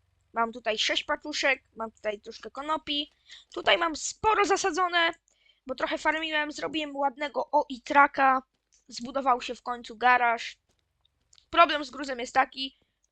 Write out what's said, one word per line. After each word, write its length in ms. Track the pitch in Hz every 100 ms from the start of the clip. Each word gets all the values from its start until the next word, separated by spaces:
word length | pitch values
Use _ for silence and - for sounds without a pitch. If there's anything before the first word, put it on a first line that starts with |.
| _ _ _
mam 200 | 226 226
tutaj 260 | 240 226 214
sześć 260 | - 320
paczuszek, 580 | - 294 302 294 294 262 _ 226
mam 160 | 226
tutaj 280 | - 214 208
troszkę 300 | 226 - 220
konopi. 640 | - 294 311 302 294 294 _ - - _
Tutaj 240 | 359 - 359
mam 180 | 339 294
sporo 480 | - - 440 403
zasadzone, 680 | 339 381 381 330 359 349 330 - _ _ _ _ -
bo 80 |
trochę 240 | 254 311 302
farmiłem, 540 | 311 311 320 302 302
zrobiłem 440 | 302 302 311 294 277
ładnego 520 | 277 240 294 - -
O 140 | 294 -
I 140 | 247
traka. 600 | - 285 285 - 269 262 - _ _ _ _
Zbudował 540 | 233 240 262 269 247
się 120 | -
w 80 | 233
końcu 340 | 247 240 240 220
garaż. 600 | 247 247 240 233 - - _ _ _ _ _ _ _ _ _
Problem 340 | 330 330 302
z 60 | 269
gruzem 280 | 269 277 247
jest 160 | 254
taki, 440 | 262 262 262 262 - _ _ _